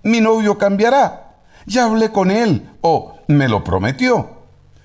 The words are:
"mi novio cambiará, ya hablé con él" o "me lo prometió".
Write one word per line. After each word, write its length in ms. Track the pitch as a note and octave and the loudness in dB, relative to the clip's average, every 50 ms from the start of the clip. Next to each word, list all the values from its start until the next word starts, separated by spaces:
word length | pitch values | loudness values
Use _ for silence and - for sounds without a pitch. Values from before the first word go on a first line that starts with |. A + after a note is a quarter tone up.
| - | -4
"mi 160 | G#3 A#3 A#3 | -2 0 2
novio 380 | A3 A3 A3 A3+ G#3+ G#3 G3+ | 2 2 2 0 0 -2 0
cambiará, 800 | G#3 G#3 G3+ G3 G3 A3 A#3 C4+ C#4+ A#3+ F3+ - - - - _ _ _ _ _ - - | 0 -2 -2 0 0 0 2 2 2 2 0 -2 -10 -20 -20 _ _ _ _ _ -20 -14
ya 200 | - G3 B3+ A#3+ | -4 -2 0 0
hablé 260 | A3 A3 A3 A3 G#3+ | 2 2 0 0 0
con 180 | A3 G3+ F#3 F#3 | 0 0 0 2
él" 400 | G3 A3+ A#3 A3 D3 G2+ - - - - | 0 0 0 0 0 -2 -4 -12 -14 -4
o 340 | - E3 D#3 C3 - - - - - - | 0 0 0 0 -2 -8 -20 -12 -2 0
"me 180 | D3 C#3+ C3+ | 2 2 2
lo 160 | B2+ A2 G2 - | 2 0 -2 -2
prometió". 680 | - F2 F#2+ F#2+ A#2 C#3 - B3+ B3+ A#3+ F3+ A2 - - - - - - _ _ - - - | -2 -4 -2 -2 -4 -4 -2 0 0 0 0 -2 -8 -16 -20 -20 -20 -20 _ _ -20 -20 -20